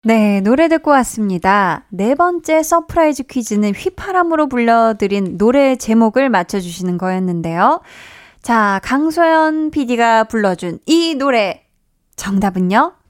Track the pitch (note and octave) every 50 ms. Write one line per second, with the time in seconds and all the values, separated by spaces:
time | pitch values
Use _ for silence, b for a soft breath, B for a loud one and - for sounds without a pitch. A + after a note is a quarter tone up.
0 | - A3 A3+ A3 G#3+ G#3 G3+ G3 F#3+ G#3 B3+ C#4 E4 D#4+ E4 D#4+ D#4+ D4+ C#4+ C4+
1 | A#3+ - - A3+ G#3+ G3 F#3 E3+ - F#3+ G3 G#3 G3 F3+ D#3 D3 _ _ G3+ F3
2 | G3 A3+ C#4+ C#4+ F4 F4+ F4+ E4+ E4 - D#4 D#4+ D#4 D#4 E4+ E4+ D#4+ - - E4+
3 | D#4+ D4+ C#4+ - B3+ - - B3+ A3 - G#3 G#3 G#3 G#3 G3 - - F#4 - -
4 | - G4+ F#4+ F#4 F4 E4+ E4 D4+ D4+ C4+ B3+ B3 A#3 A#3 A#3 A3+ A3+ A3+ A3 G#3
5 | A3 F#3+ G3 G3+ G3 F3 F#3+ E3 G3+ A3+ B3+ C#4+ C#4 C4+ C4 B3+ - G#3+ A3 A3+
6 | A3+ A3 G#3+ B3+ C#4 C4+ A3+ F#3 F3 - - G3+ F3+ F3 E3+ F#3 F3+ F3+ F3+ F3
7 | F#3 F#3 F#3 F#3 F#3 F#3 F3 E3+ D#3+ E3 E3 F3 G3 B3+ D#4 F4+ B B B B
8 | B B B B B B B B _ - A#3 A3+ G#3 G3+ G3 F#3+ - - B3 C#4
9 | D4+ D#4+ D#4 F4 E4+ D#4+ D#4+ D#4+ D#4 D#4 D#4 D#4 D#4 D#4 - D4+ C4+ A#3+ B3 A3+
10 | A#3 A3+ A3+ A3 A3+ A3+ - A3+ G#3 F#3+ F3+ E3+ F#3 F3 E3 - _ - D#4 E4+
11 | E4+ E4 D#4+ C4 C4+ C#4 B3+ A3+ G#3 F#3 - - _ _ _ _ _ _ _ _
12 | _ _ _ - - G3+ G3 G3 G#3 G3 F#3 F#3 F#3 F3+ G3 A#3 D4 F4 - _
13 | _